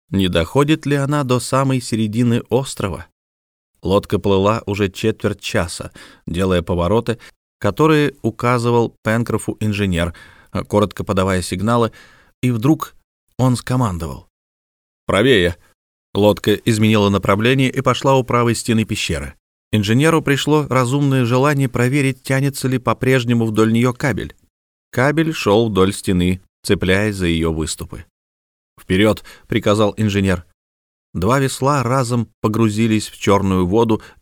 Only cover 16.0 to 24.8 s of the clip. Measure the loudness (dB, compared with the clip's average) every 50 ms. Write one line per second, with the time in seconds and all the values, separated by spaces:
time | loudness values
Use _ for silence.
16 | _ _ -2 0 2 2 0 0 0 0 -2 0 0 0 0 2 2 2 4 4
17 | 2 2 2 0 0 0 0 2 2 2 2 2 0 0 -2 -2 -2 -2 -2 0
18 | 0 2 2 2 2 0 0 0 2 0 0 -2 -2 0 0 0 0 -2 -4 -6
19 | -4 -6 -6 -6 -8 -10 -14 _ _ _ _ _ _ _ -2 0 0 2 2 2
20 | 4 4 2 2 2 0 0 0 0 2 2 2 2 0 0 0 0 0 0 0
21 | 0 2 2 2 2 2 2 2 2 2 2 0 -2 -2 0 0 0 0 0 0
22 | 0 -2 -4 -4 -4 -4 -2 -2 -2 -2 -4 -4 -2 -2 -2 -2 -2 -2 -2 0
23 | 0 2 2 2 2 0 0 0 0 0 2 2 2 4 4 2 0 0 -2 -2
24 | -2 -2 -2 -4 -6 -10 -12 _ _ _ _ _ _ _ _ _